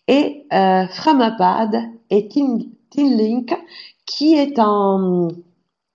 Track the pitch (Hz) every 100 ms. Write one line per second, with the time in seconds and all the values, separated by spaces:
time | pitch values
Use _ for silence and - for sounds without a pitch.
0 | - 269 294 - - 190 190 185 185 -
1 | 311 285 226 226 185 208 226 220 233 -
2 | - 202 208 294 277 190 - - _ -
3 | 285 233 220 247 233 349 - - - _
4 | - - 294 311 285 277 208 208 196 196
5 | 185 180 170 175 - _ _ _ _